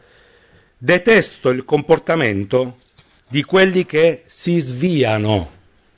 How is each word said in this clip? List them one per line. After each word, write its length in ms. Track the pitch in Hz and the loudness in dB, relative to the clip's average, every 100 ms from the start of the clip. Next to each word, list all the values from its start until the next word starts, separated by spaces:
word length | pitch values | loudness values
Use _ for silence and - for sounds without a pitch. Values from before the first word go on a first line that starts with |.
| _ _ _ _ _ _ _ _ | _ _ _ _ _ _ _ _
"Detesto 720 | 123 175 180 220 151 - 131 | 0 0 4 2 2 -2 -2
il 160 | 127 127 | -2 -2
comportamento 1120 | 151 143 160 - 165 123 98 101 123 127 123 _ _ _ _ _ | -2 2 0 0 -2 0 -2 -2 -4 -4 -8 _ _ _ _ _
di 160 | 139 | -6
quelli 420 | - 190 190 185 175 | 0 2 2 2 -2
che 380 | 151 165 156 - | 0 0 0 -8
si 340 | - 175 175 | -8 -4 -2
sviano." 920 | 131 123 175 160 120 110 107 104 80 - _ _ _ | -2 -4 -2 0 0 0 0 -2 -4 -12 _ _ _